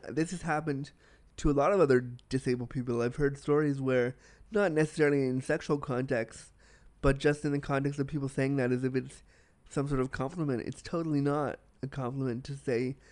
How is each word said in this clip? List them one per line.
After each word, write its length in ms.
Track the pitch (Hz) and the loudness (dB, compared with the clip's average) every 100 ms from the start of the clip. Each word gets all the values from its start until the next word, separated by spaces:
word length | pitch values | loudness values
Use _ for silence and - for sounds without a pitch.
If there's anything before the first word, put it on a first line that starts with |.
| - | -4
this 220 | 131 165 | -4 -4
has 120 | 180 | -4
happened 500 | 170 151 156 139 147 - _ - - - | -4 -4 -2 -4 -6 -14 _ -20 -20 0
to 120 | 156 | 2
a 20 | |
lot 200 | 139 147 | 4 4
of 80 | 202 | 6
other 260 | 147 127 123 123 - | 6 6 2 -12 -4
disabled 420 | 131 135 123 120 | -2 0 -2 -2
people. 320 | 143 123 117 | -6 -2 0
I've 140 | 120 - | 0 0
heard 200 | 143 139 | -2 0
stories 440 | - 147 151 135 | 0 2 2 0
where, 340 | 131 127 123 - - - - | 2 2 2 -4 -18 -20 -4
not 180 | 208 196 | 0 2
necessarily 560 | 156 151 - 147 143 131 | 2 0 4 4 4 2
in 160 | 127 | 0
sexual 360 | - 160 - 147 | -2 -4 0 -2
contexts, 760 | 131 123 135 120 113 - - - - - - - | -2 -4 0 -2 -2 -8 -20 -20 -20 -20 -20 2
but 180 | 139 139 | 2 4
just 260 | 147 147 | 2 2
in 60 | 151 | 0
the 80 | 143 | -2
context 400 | - 139 139 143 | 0 -2 0 -2
of 80 | 135 | -4
people 220 | 151 135 | -2 -4
saying 260 | - 139 | -2 0
that 160 | 139 123 | 2 2
as 140 | 123 | 0
if 100 | 131 | 0
it's 300 | 131 131 - - _ _ _ - | -2 -4 -16 -20 _ _ _ -8
some 200 | 143 143 | -4 -2
sort 100 | 135 | 0
of 140 | 131 | -2
compliment. 500 | - 131 175 147 123 | -2 -6 -2 -2 -2
It's 160 | - - | -4 -10
totally 400 | - 170 165 143 | -6 -4 0 0
not 380 | 143 147 135 - _ - | 2 0 -2 -6 _ -12
a 60 | 139 | -10
compliment 560 | 143 123 139 131 120 | -6 -6 -4 -4 -4
to 120 | 139 139 | -8 -8
say 380 | - 117 127 131 - | -2 0 -2 -6 -16